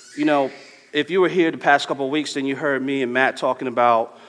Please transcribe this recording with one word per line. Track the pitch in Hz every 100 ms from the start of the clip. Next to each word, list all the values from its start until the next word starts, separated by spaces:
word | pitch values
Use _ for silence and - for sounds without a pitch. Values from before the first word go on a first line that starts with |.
| - 143
you |
know, | 151 143 135 - - - _
if | 147 147
you | 190
were | 175
here | 180 165
the | 135
past | 160 143 -
couple | 139 135
of |
weeks, | 151 143
then | 147
you | 135 135
heard | 151 131
me | 131 139
and | 123
Matt | 127 131 -
talking | 135 127 131
about, | 123 120 113 117 -